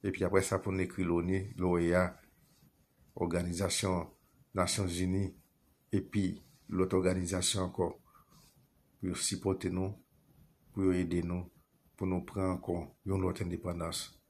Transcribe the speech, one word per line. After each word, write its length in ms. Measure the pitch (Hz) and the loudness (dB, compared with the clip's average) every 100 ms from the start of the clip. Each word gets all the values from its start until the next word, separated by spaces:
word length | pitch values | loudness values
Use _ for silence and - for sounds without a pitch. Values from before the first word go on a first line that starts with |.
| 101 | -4
Epi 180 | 90 | 0
apre 200 | 92 95 95 | 4 4 4
sa, 160 | 95 | -2
pou 100 | - | 0
nou 140 | 95 90 | -2 -2
ekri 220 | - 87 | -2 0
l'onu, 340 | 85 85 95 98 120 | 2 2 0 -2 -2
l'O 180 | 90 87 | 2 2
E 80 | 85 87 | 4 4
A, 80 | 90 - - _ _ _ - _ _ _ _ - | 2 -2 -20 _ _ _ -20 _ _ _ _ -4
Òganizasyon 880 | 87 87 87 85 95 - 95 90 80 - _ _ _ 98 | 0 0 -2 0 0 0 0 0 -4 -12 _ _ _ 0
Nasyon 300 | 87 - 95 | 0 2 -2
Zini, 300 | 85 92 95 98 - _ _ _ _ _ | 0 0 2 0 -6 _ _ _ _ _
epi 400 | 101 - 107 95 - - _ - 90 | -2 0 0 0 -2 -12 _ -6 0
lòt 160 | 92 | 2
òganizasyon 720 | 92 90 90 90 92 90 98 92 | 4 2 2 0 0 0 0 -2
ankò, 240 | - 87 - _ - _ - - _ _ _ _ _ | 0 -2 -2 _ -20 _ -20 -20 _ _ _ _ _
pou 100 | 95 | -6
yo 80 | 90 | -2
sipòte 560 | - - 101 95 95 | -2 0 0 0 0
nou, 240 | 90 95 107 - _ _ - - _ _ | -2 -2 -6 -16 _ _ -20 -20 _ _
pou 120 | - 95 | 0 2
yo 80 | |
ede 300 | 90 85 87 87 | 4 2 0 0
nou, 240 | 90 87 _ _ _ _ - | -4 -6 _ _ _ _ -4
pou 80 | 95 | 0
nou 160 | 92 - | 0 -2
pran 240 | 101 92 | -2 0
ankò 300 | 90 - 85 85 - - | 0 -2 -4 -4 -10 -2
yon 160 | 98 92 | 0 0
lòt 160 | 90 | -2
endepandans. 640 | 87 87 90 87 82 80 - - _ | -4 -4 -4 -4 -4 -6 -8 -14 _